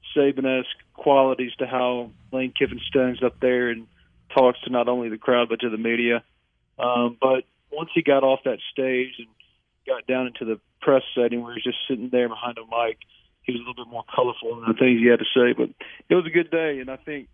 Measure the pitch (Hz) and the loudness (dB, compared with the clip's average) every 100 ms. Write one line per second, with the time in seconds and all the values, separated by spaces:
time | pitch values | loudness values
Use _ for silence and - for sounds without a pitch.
0 | - 151 139 135 131 131 127 - _ - | -2 0 0 0 -2 -2 -6 -14 _ -4
1 | 151 139 135 131 123 - 127 127 123 123 | 2 4 4 0 -4 -6 -4 -2 -2 -4
2 | 117 - - 131 131 - 135 117 - 139 | -8 -16 -10 -6 -6 -2 -4 -4 -2 0
3 | 127 120 123 - 127 123 123 113 113 _ | 0 0 -2 0 0 2 0 -4 -10 _
4 | _ _ _ - 127 123 - 123 120 123 | _ _ _ 4 4 2 -4 0 0 -2
5 | 117 110 - 120 117 113 123 110 117 117 | -4 -4 0 2 2 -2 -4 -2 -2 0
6 | 120 117 _ _ _ _ _ - 123 120 | 2 0 _ _ _ _ _ -4 -2 0
7 | 120 120 131 131 - _ _ 147 160 170 | 0 0 2 2 -2 _ _ -12 -4 0
8 | 156 139 135 131 139 107 - - 131 127 | 4 4 4 2 -2 -6 -8 -4 -2 -2
9 | 127 127 113 _ _ _ _ _ - 127 | -4 -10 -20 _ _ _ _ _ -6 -6
10 | - 127 127 - 113 107 _ _ - 135 | -2 -2 -4 -6 -6 -6 _ _ 4 4
11 | - - 120 120 120 117 127 117 - 127 | 2 0 0 0 -8 -8 -6 -6 -6 -6
12 | 123 123 120 110 120 117 113 117 117 - | -2 0 0 -4 -10 -12 -6 -2 -2 -4
13 | - _ _ _ - 120 120 123 117 120 | -18 _ _ _ -6 -6 -10 -16 -14 -14
14 | - - 123 120 117 117 113 110 127 117 | -4 0 0 -2 -8 -6 -4 4 4 6
15 | 117 117 110 127 120 - 120 - - - | 6 6 4 4 4 2 -2 -6 -20 -20
16 | _ 180 165 170 165 165 160 139 127 131 | _ 0 2 -2 0 -2 -2 -4 -10 -14
17 | - 143 117 | -12 -14 -14